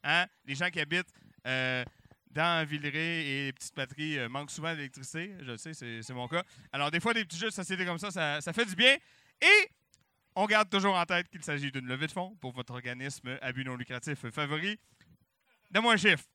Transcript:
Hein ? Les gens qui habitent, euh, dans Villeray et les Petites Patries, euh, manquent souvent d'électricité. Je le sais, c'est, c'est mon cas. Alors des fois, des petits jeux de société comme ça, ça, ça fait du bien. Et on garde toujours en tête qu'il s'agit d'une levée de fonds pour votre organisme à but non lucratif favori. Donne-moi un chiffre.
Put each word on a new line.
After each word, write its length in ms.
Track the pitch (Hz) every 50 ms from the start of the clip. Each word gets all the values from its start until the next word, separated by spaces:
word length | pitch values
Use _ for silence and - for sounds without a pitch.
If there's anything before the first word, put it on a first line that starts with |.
| -
Hein ? 240 | 143 156 175 175 - _ _ _
Les 100 | 135 139
gens 160 | 135 175 180
qui 120 | 160 170
habitent, 320 | 151 147 165 180 180 - _ - - - _ - _
euh, 380 | 123 131 131 131 127 127 127 123 - _ _ _ - - _ _ _
dans 380 | - 147 160 170 170 165 160
Villeray 580 | 143 151 151 143 147 139 151 160 165 170 165 156
et 200 | 143 135 139 139
les 80 | 139 131
Petites 200 | _ - - _
Patries, 460 | - 135 127 127 143 151 156 151 139
euh, 80 | 123
manquent 240 | 117 123 139 147 143
souvent 240 | - - 156 165 165
d'électricité. 580 | 156 143 131 - - 131 - - 160 170 202 202 180
Je 60 | 151
le 120 | 127 120
sais, 160 | 107 - 165 160
c'est, 300 | - 127 120 117 113 113
c'est 100 | - 127
mon 140 | 123 123
cas. 160 | 120 151 175 185 _ - - - - -
Alors 180 | 139 143 147
des 80 | 156 170
fois, 140 | - 226 226
des 100 | 226 214
petits 140 | 160 165
jeux 100 | 165 208
de 60 | 220 -
société 320 | - 180 - 190 175 180
comme 140 | 180 175 165
ça, 120 | 190 208
ça, 300 | 180 180 160 147 143 151
ça 100 | 143 165
fait 140 | 165 220 240
du 100 | 208 185
bien. 220 | 170 240 262 277 - _ _ _ _ _ _ _ _
Et 320 | - 349 403 427 370 - _ _ _ _ _ _ _ _ _ _ _ _ _
on 100 | 185 196
garde 240 | 214 214 214 214 185
toujours 280 | - 196 190 202 190
en 80 | 180 170
tête 240 | - 185 175 175 _
qu'il 160 | - 180 -
s'agit 260 | - 147 143 143 139
d'une 160 | 131 135 127
levée 200 | 123 127 131 151
de 40 | 151
fonds 240 | - 190 180 190 214 180
pour 100 | - 131
votre 220 | 120 127 123 - 123
organisme 640 | 123 120 123 123 123 131 139 135 - - 123 127 131
à 120 | - 127 127
but 100 | 127 131
non 140 | 131 127
lucratif 520 | 123 123 - 127 123 - 156 147 - - 120
favori. 480 | 110 151 151 139 151 156 165 196 214 214 _ _ _ _ - _ - _ _ _ _ _ _ _ _ _ _ _
Donne-moi 220 | - 196 226 240 226
un 40 |
chiffre. 280 | 202 160 214 175 147 - _ _